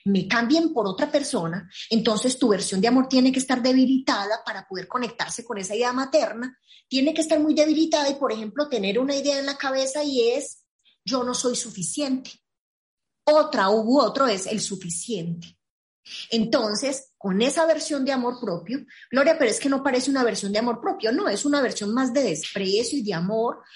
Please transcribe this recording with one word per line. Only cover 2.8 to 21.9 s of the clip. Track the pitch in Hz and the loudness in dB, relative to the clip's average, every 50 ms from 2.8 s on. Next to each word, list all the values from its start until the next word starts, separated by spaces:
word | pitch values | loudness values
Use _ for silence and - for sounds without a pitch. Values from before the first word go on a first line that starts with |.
de | 190 | 2
amor | 233 254 262 254 262 | 4 4 4 4 4
tiene | 269 254 254 262 262 | 4 4 4 4 4
que | 262 | 0
estar | 262 - 262 247 | 0 0 -2 0
debilitada | 233 262 254 262 262 247 269 262 - - 269 208 202 202 214 233 - | 2 4 4 6 6 6 4 2 2 0 0 0 -2 -2 -4 -4 -6
para | - 214 196 190 - | -8 -10 -10 -10 -10
poder | 190 185 185 | -8 -8 -8
conectarse | - - 247 247 220 - - - - - - 233 | -6 -4 -4 -4 -6 -6 -8 -8 -8 -8 -10 -10
con | - 233 196 | -8 -8 -8
esa | 190 - 208 | -6 -4 -2
idea | 220 240 247 247 | -2 -2 0 0
materna, | 254 269 262 311 311 247 202 214 226 240 262 - _ _ _ - - _ | -2 -2 2 2 2 2 2 -2 -6 -8 -10 -12 _ _ _ -20 -20 _
tiene | _ - 262 262 302 311 | _ 0 2 2 2 2
que | 320 311 | 0 0
estar | 311 320 302 | 2 2 2
muy | 302 311 302 | 4 4 4
debilitada | 311 302 311 302 302 320 320 - 302 285 277 | 4 4 4 4 2 2 2 2 2 0 0
y, | 269 | -2
por | - 269 233 | -2 -2 -2
ejemplo, | 220 220 220 214 196 277 294 294 | -2 -4 -6 -6 -4 -4 -4 -2
tener | 262 226 196 196 202 233 | -2 -2 -2 0 0 0
una | 262 277 285 | 0 0 -2
idea | 277 269 285 285 277 | 0 0 0 -2 0
en | 277 | -2
la | 277 277 | -4 -6
cabeza | - 285 269 262 262 269 262 - 302 302 | -4 -4 -4 -2 -2 -2 -2 -2 -2 -2
y | 294 269 254 233 233 | 0 0 2 2 2
es, | 240 285 294 - - - _ _ _ _ _ _ _ _ _ | 2 0 -4 -8 -12 -18 _ _ _ _ _ _ _ _ _
"Yo | - 269 254 240 | -4 -4 -2 -2
no | 247 247 | -2 -4
soy | - - 247 247 | -2 -2 -2 -2
suficiente". | - - 233 - 196 175 - - 294 294 269 262 262 - - - - _ _ _ _ _ _ _ _ _ _ _ _ _ _ _ _ _ | -2 -6 -8 -10 -8 -8 -6 -4 -4 -2 -2 -2 -4 -4 -10 -18 -20 _ _ _ _ _ _ _ _ _ _ _ _ _ _ _ _ _
Otra | - 302 311 294 302 - 226 196 190 | 4 4 4 4 2 0 0 2 2
u | 208 220 220 220 254 294 | 2 2 2 4 4 4
otro | 247 208 - 277 277 254 | 4 2 2 2 2 2
es | 202 190 185 | 2 0 -2
el | - 220 208 | -4 -4 -4
suficiente. | - - 202 185 - 170 165 - - - 233 185 165 170 170 - - - - _ _ _ _ _ _ _ _ _ _ - - - - - | -4 -6 -6 -8 -8 -8 -8 -8 -6 -6 -6 -6 -4 -6 -8 -8 -10 -16 -20 _ _ _ _ _ _ _ _ _ _ -18 -16 -16 -8 -4
Entonces, | 226 226 214 - - 277 226 214 208 202 - 262 277 - - - _ _ | -2 -2 0 2 2 0 0 0 -2 -2 -4 -4 -4 -6 -10 -16 _ _
con | - 196 185 196 233 | -4 -2 0 2 2
esa | 269 294 330 330 | 2 2 2 2
versión | 330 311 302 311 - 311 277 262 | 2 2 0 0 -4 -4 -2 -2
de | 277 269 | -2 0
amor | 254 233 247 247 - | 0 -2 -2 -4 -4
propio, | 247 202 170 170 - - 240 294 - - - - - - | -6 -6 -6 -6 -6 -8 -8 -8 -8 -12 -20 -20 -14 -2
"Gloria, | - 262 285 330 320 | 0 4 4 4 4
pero | 320 294 220 | 4 2 2
es | 208 - | 2 0
que | - 277 | 0 0
no | 277 262 269 | 0 0 0
parece | 285 254 254 262 277 | 0 0 0 0 0
una | 269 269 247 | 0 2 2
versión | 233 202 196 - 196 202 | 0 0 -2 -4 -2 0
de | 208 | 0
amor | 233 240 233 226 | 0 0 -2 -2
propio". | - 392 - - 214 214 | -2 -4 -4 -2 -2 0
No, | 240 339 415 311 | 0 0 0 0
es | 202 202 - | -2 0 0
una | 294 285 285 | 0 2 2
versión | 269 226 - - 214 202 | 2 0 -2 -4 -4 -2